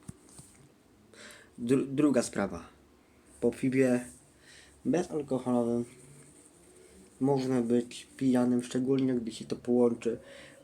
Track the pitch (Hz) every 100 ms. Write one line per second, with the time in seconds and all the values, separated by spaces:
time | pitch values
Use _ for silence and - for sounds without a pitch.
0 | - - - - - - - _ _ _
1 | - - - - - - 120 135 139 135
2 | 147 120 110 107 95 85 - - _ _
3 | _ _ - - 120 - 135 127 131 123
4 | - - - _ - - - - - 151
5 | 175 156 147 131 127 123 117 120 120 -
6 | - - - - - - - - - -
7 | - - 135 139 127 127 117 120 120 -
8 | - - 135 123 123 123 120 131 127 135
9 | 131 123 110 - - - - 123 120 117
10 | 117 117 - - - -